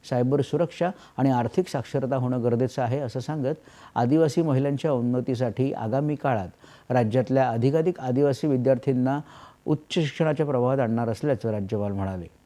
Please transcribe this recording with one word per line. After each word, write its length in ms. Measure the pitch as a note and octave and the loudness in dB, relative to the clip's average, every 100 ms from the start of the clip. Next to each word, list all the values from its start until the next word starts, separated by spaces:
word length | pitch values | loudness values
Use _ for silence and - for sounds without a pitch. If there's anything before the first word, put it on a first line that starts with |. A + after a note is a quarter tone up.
| - | -2
सायबर 320 | B2+ B2 C#3+ | 0 2 2
सुरक्षा 480 | C3+ D3 E3 - F3 - - - | 0 -2 -2 -2 -4 -4 -14 -2
आणि 140 | C3+ | 0
आर्थिक 360 | B2+ A#2 - F3+ | 2 0 -2 -2
साक्षरता 480 | C#3 A2+ C#3+ C3 C3+ | -4 -4 -4 -2 -2
होणं 280 | B2+ B2+ | 0 0
गरजेचं 380 | A#2+ A#2 B2+ - | 0 2 0 -2
आहे, 180 | B2 C3+ | -2 -2
असं 200 | C3 C3 | -4 -6
सांगत 360 | A#2+ D3+ C3 D#3 - - - - | -6 -4 -4 -4 -10 -20 -8 0
आदिवासी 460 | A#2+ D3+ D#3+ F3 | 2 4 4 2
महिलांच्या 500 | E3 C3 C#3+ C#3+ D#3+ | 2 2 2 0 0
उन्नतीसाठी 800 | C3 A#2+ B2+ B2 A#2+ B2 G2+ C3+ | 0 0 0 -2 -2 -2 0 -2
आगामी 420 | - A2+ C3 D3+ C#3+ | -2 -2 -2 0 -2
काळात 760 | C#3+ A#2 F2+ - - - _ | -2 -2 -4 -12 -20 -20 _
राज्यातल्या 580 | B2 A2+ A#2+ B2+ C3 B2+ | 2 2 2 2 2 2
अधिकाधिक 500 | B2+ B2+ D#3 E3 F3 | 2 2 2 0 -2
आदिवासी 480 | C3 B2 C#3+ C3 D3+ | -2 2 2 2 0
विद्यार्थींना 720 | C3 B2 B2+ C3+ B2+ B2+ C#3+ D3 - - - - | 2 2 2 2 0 0 -2 -6 -18 -20 -14 -4
उच्च 280 | D3+ - | -4 -2
शिक्षणाच्या 520 | - D3+ - D#3+ D3+ D3+ | -2 -2 0 -2 0 0
प्रवाहात 340 | C3 B2 C3+ | 2 2 2
आणणार 300 | A#2+ A2+ A#2 | 0 0 -2
असल्याचं 420 | A2+ D3+ B2+ A#2 | -2 -2 0 -2
राज्यपाल 400 | G#2+ F#2+ G#2+ G#2 | -4 -2 -2 -2
म्हणाले. 500 | G2 G2 F#2 E2+ _ | -2 -4 -6 -10 _